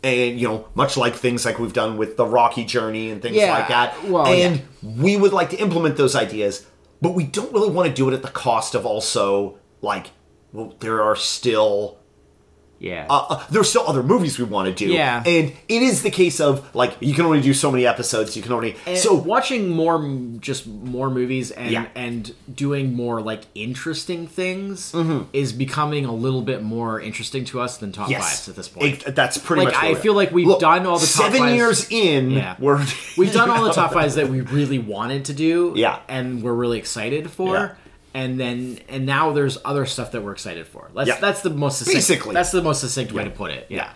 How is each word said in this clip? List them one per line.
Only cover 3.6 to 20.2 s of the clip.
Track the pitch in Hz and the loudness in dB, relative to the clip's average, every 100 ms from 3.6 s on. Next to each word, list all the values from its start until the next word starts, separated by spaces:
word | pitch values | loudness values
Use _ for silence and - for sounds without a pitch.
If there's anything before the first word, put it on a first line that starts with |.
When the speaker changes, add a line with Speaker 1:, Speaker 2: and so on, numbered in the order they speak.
| 117 | 2
Speaker 1:
that. | 120 123 - 202 | 2 2 -2 -2
Speaker 2:
Well, | 175 151 | 2 4
Speaker 1:
and | 180 180 151 - - | 6 4 0 -4 -16
Speaker 2:
yeah. | 104 113 | -12 0
Speaker 1:
we | 170 202 | 2 6
would | 196 | 4
like | 190 170 | 4 0
to | 190 | 0
implement | 202 165 160 139 | 0 2 0 4
those | 135 | 2
ideas, | 135 104 107 101 98 - _ _ _ | 2 -2 -2 -2 -4 -14 _ _ _
but | 165 | -2
we | 185 | 0
don't | 143 202 247 | -2 -4 -2
really | 226 208 | 0 2
wanna | 165 165 | 2 0
do | 131 131 | 2 0
it | |
at | 131 | 0
the | - | -6
cost | - 123 113 - 120 | -6 0 0 0 -4
of | 104 | -2
also, | 107 - 117 98 98 98 - _ _ | -2 -2 0 2 2 0 -8 _ _
like, | 101 101 - _ _ _ _ | -4 -4 -6 _ _ _ _
well, | 110 113 - | -14 -14 -10
there | 110 113 | -2 2
are | 107 104 | 2 2
still | - - 127 110 107 101 104 - _ _ _ _ _ _ _ _ | 0 -2 0 4 4 4 -2 -8 _ _ _ _ _ _ _ _
Speaker 2:
Yeah. | 92 87 73 | -8 -8 0
Speaker 1:
Uh, | 143 131 | 0 0
uh, | 143 - | -6 -2
there's | 196 202 | 0 2
still | 240 - | 2 2
other | 139 | 0
movies | 127 226 160 131 | 2 2 2 -2
we | |
wanna | 117 101 95 | -4 -2 -2
do. | 92 196 | -2 0
Speaker 2:
Yeah. | 170 143 120 | 2 2 0
Speaker 1:
And | 117 170 151 - - | 2 2 2 -4 -2
it | 226 | 2
is | 254 202 | 2 2
the | 208 | 0
case | 185 175 - | 2 2 4
of, | 147 135 - | 0 0 -2
like, | 117 123 - | 0 0 0
you | 135 | -2
can | 139 | 2
only | 170 151 | 4 4
do | 135 | 4
so | 135 151 | 2 2
many | 127 123 | 4 2
episodes, | 113 120 113 110 113 | 2 -2 -2 -2 -4
you | |
can | 104 | -4
only, | 120 113 - - | -2 -2 -6 -6
Speaker 2:
And | 180 | 0
Speaker 1:
so | 208 | 4
Speaker 2:
watching | 170 147 233 262 254 190 | 4 4 0 0 -2 0
more | 165 165 165 | 0 2 0
m-, | 147 135 | -2 -6